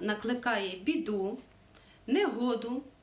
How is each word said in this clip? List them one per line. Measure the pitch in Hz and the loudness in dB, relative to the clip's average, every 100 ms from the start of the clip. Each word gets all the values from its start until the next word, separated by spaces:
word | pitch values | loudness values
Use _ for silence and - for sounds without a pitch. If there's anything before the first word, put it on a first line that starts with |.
накликає | 202 208 220 247 247 220 196 185 | -2 -2 0 0 0 0 0 -4
біду, | 202 302 - 208 190 254 - - - - - - - | -2 0 0 0 -2 -4 -10 -20 -20 -20 -20 -14 0
негоду, | 285 392 233 247 233 226 262 - - | 4 4 2 2 0 -2 -6 -6 -14